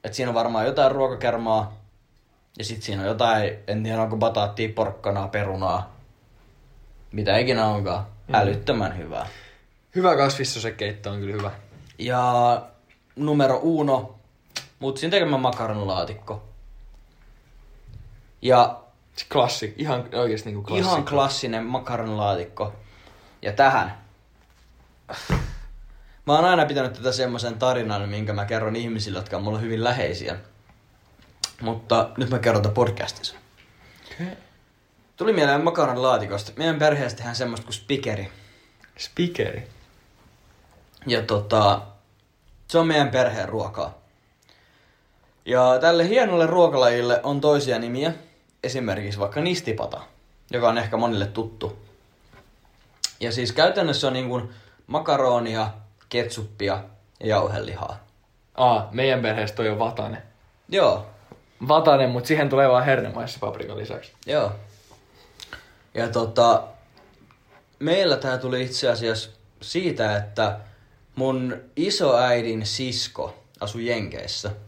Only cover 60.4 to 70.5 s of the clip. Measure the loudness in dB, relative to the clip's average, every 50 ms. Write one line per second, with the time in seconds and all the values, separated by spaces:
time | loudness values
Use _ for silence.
60.4 | _ _ _ _ _ -2 2 4 4 4 4 0 -6 -12 -18 -20 -20 _ -20 _
61.4 | _ _ _ _ 2 4 4 6 8 6 6 6 6 2 0 -2 0 0 2 2
62.4 | 2 2 4 6 6 6 6 4 4 4 2 0 0 -4 -6 -8 -8 -10 -8 -8
63.4 | -8 -8 -6 -8 -10 -10 -10 -10 -10 -10 -10 -12 -14 -18 _ _ -8 -2 0 0
64.4 | 0 -2 -4 -8 -14 -20 -20 _ _ _ -20 _ _ _ _ _ -20 _ _ _
65.4 | -18 -18 -18 -20 -20 _ _ _ _ _ _ -4 -4 -2 0 -2 -2 0 4 4
66.4 | 6 6 6 4 0 -4 -18 -20 _ _ _ -20 -20 _ _ _ -20 _ _ _
67.4 | _ _ _ -20 _ _ _ _ -2 0 2 2 4 2 2 0 0 -2 -4 -2
68.4 | -2 -4 -2 -2 -4 -4 -4 -2 0 0 0 0 0 -2 -2 -2 -6 -12 -18 _
69.4 | _ _ _ _ -16 -6 -4 -2 -2 -2 -2 0 0 0 0 -2 -4 -4 -2 -2
70.4 | -2 -2